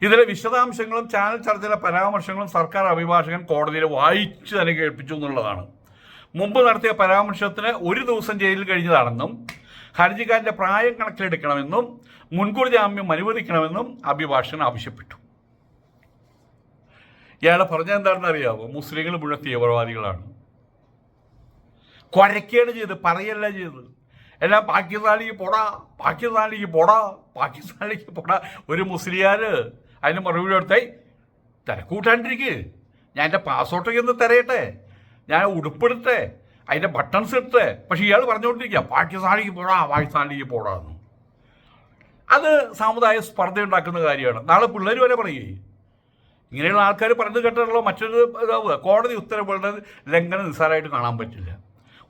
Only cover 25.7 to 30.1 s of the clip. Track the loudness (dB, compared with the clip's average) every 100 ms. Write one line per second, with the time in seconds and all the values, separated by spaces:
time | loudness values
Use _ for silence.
25.7 | -6 -14 -6 -4 -2 -2 0 0 -2 -2
26.7 | 4 6 6 4 -6 _ -6 -6 -6 -18
27.7 | -10 -8 -8 -12 -8 -2 0 -2 -14 -4
28.7 | -2 -2 -4 -4 2 4 4 0 -2 -2
29.7 | -8 _ _ -2